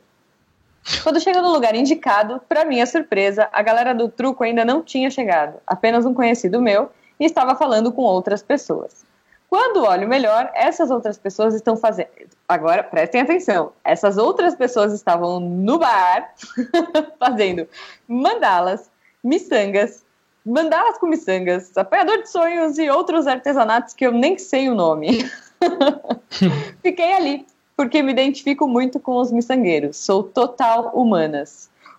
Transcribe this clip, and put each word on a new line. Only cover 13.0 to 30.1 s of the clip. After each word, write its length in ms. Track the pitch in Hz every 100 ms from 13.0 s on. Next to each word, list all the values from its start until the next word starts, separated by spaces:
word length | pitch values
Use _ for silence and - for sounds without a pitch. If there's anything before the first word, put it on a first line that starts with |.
| 165 247
atenção. 500 | 262 359 359 185 151 -
Essas 320 | 139 165 202 196
outras 360 | 262 392 349
pessoas 380 | - 247 233 208
estavam 460 | 208 - 170 175 180
no 380 | 175 175 196 320
bar, 540 | 269 208 180 196 - - - -
<laughs> 600 | 240 339 330 311 302 -
fazendo 480 | 254 220 196 175 160 - - - -
mandalas, 840 | 240 320 453 247 180 180 202 - _ _ _
miçangas, 840 | 233 339 - 240 202 196 233 - _ _ _ _
mandalas 520 | 214 262 320 320 - -
com 80 | 339
miçangas, 680 | 311 - 185 180 180 185 -
apanhador 460 | 190 370 359 427
de 80 | -
sonhos 480 | 370 330 339 320 294
e 100 | 302
outros 360 | 302 339 330 277
artesanatos 640 | 262 285 269 220 233 254
que 120 | - 254
eu 60 |
nem 240 | 233 285 381
sei 300 | - 269 269
o 40 |
nome. 500 | 226 165 156 156 233 254 - - -
<laughs> 1200 | 349 - 277 285 - 240 - - 185 143 143 -
Fiquei 300 | 359 359 339
ali, 340 | 381 277 277 - _ _ -
porque 260 | 262 302
me 100 | 269
identifico 540 | 254 269 269 277 285 285
muito 300 | 240 254 254
com 160 | 269 247
os 140 | 254
miçangueiros. 640 | 233 240 262 190 156 143 -
Sou 260 | -